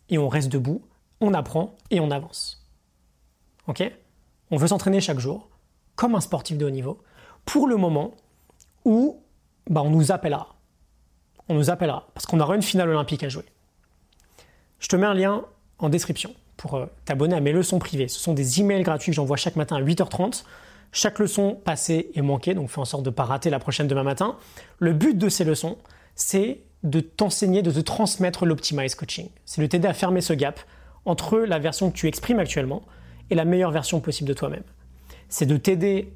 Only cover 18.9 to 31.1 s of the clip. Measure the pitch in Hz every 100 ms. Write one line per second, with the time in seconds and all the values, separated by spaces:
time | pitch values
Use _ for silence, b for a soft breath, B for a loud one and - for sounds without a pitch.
18.9 | 151 - 156 135 143 175 160 147 147 139
19.9 | 170 185 - 185 - B B B B B
20.9 | - 208 208 208 - 202 214 - 156 -
21.9 | 165 - 160 139 139 170 185 139 - 127
22.9 | 143 131 120 123 131 175 139 - - 147
23.9 | 135 135 135 202 262 B B B B 170
24.9 | 156 262 202 202 - 160 151 165 - b
25.9 | b b - - 190 220 285 - _ 156
26.9 | 156 160 - 208 - 196 190 170 147 160
27.9 | - 214 - 185 180 175 156 - 143 135
28.9 | - - - 170 - - - 151 180 190
29.9 | - 180 180 175 151 143 - - b b
30.9 | b -